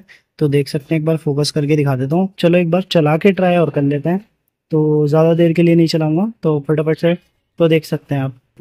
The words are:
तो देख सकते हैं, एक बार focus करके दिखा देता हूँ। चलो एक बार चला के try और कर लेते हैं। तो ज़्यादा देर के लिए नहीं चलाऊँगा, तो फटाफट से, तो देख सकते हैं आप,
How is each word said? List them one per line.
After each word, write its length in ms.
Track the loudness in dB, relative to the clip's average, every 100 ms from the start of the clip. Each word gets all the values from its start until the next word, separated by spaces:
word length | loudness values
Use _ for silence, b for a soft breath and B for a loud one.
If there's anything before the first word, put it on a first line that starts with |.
| b b _ -4
तो 80 | -2
देख 200 | 0 -2
सकते 280 | -6 -4 -2
हैं, 60 |
एक 40 | -2
बार 120 | -2
focus 340 | -2 -4 -2
करके 240 | -2 0 0
दिखा 200 | 0 -2
देता 200 | -2 -2
हूँ। 140 | -2 -2
चलो 180 | 0 2
एक 140 | 0
बार 100 | -2
चला 340 | -2 0 0 2
के 140 | 0
try 260 | 2 0 2
और 120 | 0
कर 120 | 0
लेते 280 | -2 -2 -2
हैं। 160 | -4 -6 _ _ _ _
तो 360 | -2 2 2 2
ज़्यादा 260 | 2 2
देर 200 | 4 2
के 100 | 2
लिए 120 | 4 4
नहीं 120 | 2
चलाऊँगा, 440 | 0 0 -2 -2 -4
तो 160 | -2 -2 -2
फटाफट 300 | -2 -2 -2
से, 160 | -2 -2 _ _ _ -2
तो 80 | 0
देख 180 | 0 -2
सकते 300 | -8 -6 -4
हैं 60 |
आप, 180 | -4 -8 _ -8